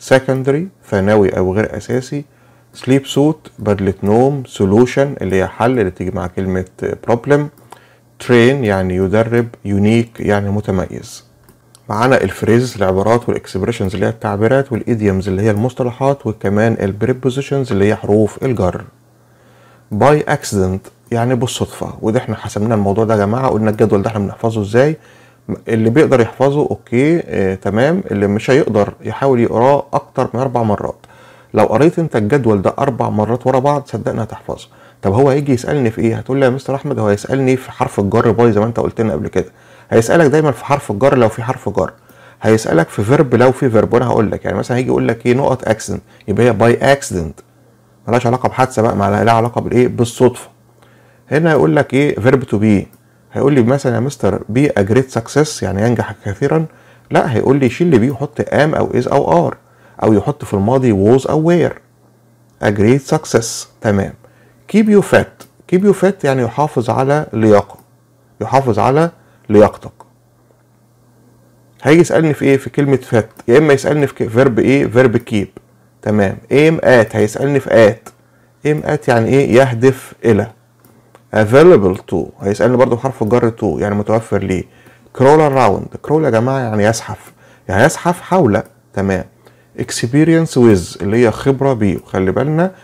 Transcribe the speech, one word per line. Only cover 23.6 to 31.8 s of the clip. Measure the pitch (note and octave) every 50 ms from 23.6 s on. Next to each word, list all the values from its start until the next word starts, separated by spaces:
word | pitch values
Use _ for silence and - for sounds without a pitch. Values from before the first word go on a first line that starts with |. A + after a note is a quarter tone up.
| A2 A2
الجدول | G#2 G#2+ A#2+ G#2 A2+ G2+ G2
ده | A2
احنا | G#2+ G#2
بنحفظه | G2+ F2+ - - - A2+ A2+ A2+ G2+
ازاي. | F#2+ A2 A#2+ C#3 D3+ D#3+ - _ _ _ _ _ _ _ _ _ - - - - -
اللي | A2+ A2 A2 A2+
بيقدر | A#2 D3+ D3 C3+ C3+ B2
يحفظه | A2+ - - - C3 C#3 C#3 D3+
اوكي، | C#3+ - G#2 - _ - A#2 A#2+ C#3 D3+ E3+ F3 -
اه، | C2+ D2+ F#2 G2 F#2+ F#2+
تمام، | F#2 - G2+ F#2+ A2 B2+ D3 E3+ G3 F#3+ -
اللي | G#2+ G2+ G2+
مش | G2 G2+ G#2+ - -
هيقدر | B2+ C#3+ - - G#2+ G#2+ G2+ - - - A#2+
يحاول | A#2 - - C#3 C#3 C3 A#2+
يقراه | A#2 - F2 A2 A#2+ C3+ C#3+ C#3 - - -
اكتر | C#3+ - - - C#3 B2+ - -
من | A2+
اربع | C3 B2+ A#2+ A#2+ A#2
مرات. | G#2+ G2+ - - C2 - _ _ _ _ - - - - - _ _ -
لو | G#2+ G#2
قريت | - - A2